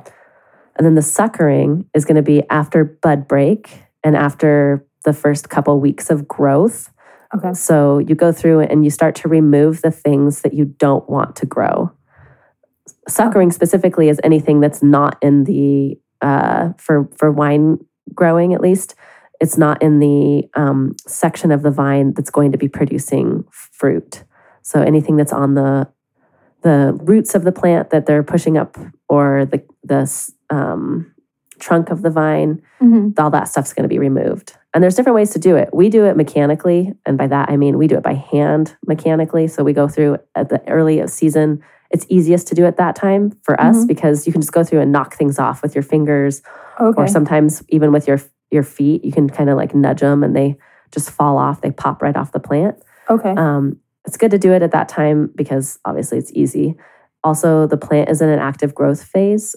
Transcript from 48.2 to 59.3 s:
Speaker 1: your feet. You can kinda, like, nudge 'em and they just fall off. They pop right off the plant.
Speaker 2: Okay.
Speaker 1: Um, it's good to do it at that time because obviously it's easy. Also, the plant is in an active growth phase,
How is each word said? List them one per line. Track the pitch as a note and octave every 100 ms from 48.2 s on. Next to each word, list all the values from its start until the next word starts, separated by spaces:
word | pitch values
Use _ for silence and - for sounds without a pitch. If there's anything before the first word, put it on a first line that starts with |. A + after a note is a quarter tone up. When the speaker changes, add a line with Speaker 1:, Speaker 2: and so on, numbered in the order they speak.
| - _ _
Speaker 1:
your | D3
feet. | C#3 - C#3+ D3+
You | -
can | D3+ C#3
kinda, | - C#3+ C3+
like, | - C#3+
nudge | C3+ C3+
'em | C#3+ C#3+
and | C#3+
they | C#3 C#3 C#3 _ _ _
just | D#3 D3+
fall | - D3 C#3
off. | C#3 D3+
They | D3+
pop | C#3 C#3 D3
right | C#3+ C#3+
off | D3
the | -
plant. | - C#3+ F#3+ - _ _ -
Speaker 2:
Okay. | A3+ G#3
Speaker 1:
Um, | F#3+ D#3+ C#3+ C#3 D3+ _ _ -
it's | -
good | A3
to | G3+
do | F#3
it | F#3
at | E3+
that | D#3+ -
time | - D3+ D3+ D3 -
because | D3 C3+ C3+ -
obviously | - - - B2
it's | -
easy. | - C#3 - D3 D#3+ _ _ _ _
Also, | D#3 D#3 E3+ D#3+ D#3
the | D3+
plant | - D3 -
is | D3+
in | D#3
an | D3
active | C#3 C#3+ D3
growth | - D3 C#3+
phase, | - F#3+ G3